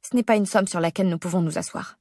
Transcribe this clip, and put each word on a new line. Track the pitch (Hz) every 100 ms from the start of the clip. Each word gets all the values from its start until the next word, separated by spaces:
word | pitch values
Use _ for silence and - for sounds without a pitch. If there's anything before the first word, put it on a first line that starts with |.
Ce | - 247
n'est |
pas | 233 214
une | 196
somme | 214 196
sur | 175
laquelle | 165 165 190
nous | 165
pouvons | 180 180
nous | 165 165
asseoir. | - 180 190 -